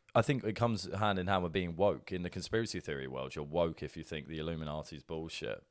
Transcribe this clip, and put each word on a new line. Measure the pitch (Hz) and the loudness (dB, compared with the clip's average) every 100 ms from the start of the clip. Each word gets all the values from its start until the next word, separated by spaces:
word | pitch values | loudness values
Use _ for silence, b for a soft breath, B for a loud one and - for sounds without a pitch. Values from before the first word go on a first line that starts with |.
| _ | _
I | 120 | 4
think | 113 135 | 4 2
it | 110 | 0
comes | 104 120 107 - | 2 2 2 -2
hand | 95 107 95 | 0 2 2
in | 90 | 2
hand | 95 | 2
with | 87 | 2
being | 92 87 | 2 0
woke. | 82 101 76 - | 4 4 4 -2
In | 90 | -4
the | 87 | -4
conspiracy | 95 - 113 113 90 | -4 -2 0 0 -4
theory | - 69 65 | -4 -4 -4
world, | 65 65 | -4 -4
you're | 78 | -6
woke | 73 82 85 78 | -2 2 2 2
if | 73 82 | -8 -8
you | |
think | 76 78 71 | -8 -8 -6
the | 78 | -4
Illuminati's | 80 80 76 76 76 73 | -4 -4 -4 -6 -8 -12
bullshit, | - 80 82 - 57 50 - | -8 -6 -6 -6 -6 -6 -4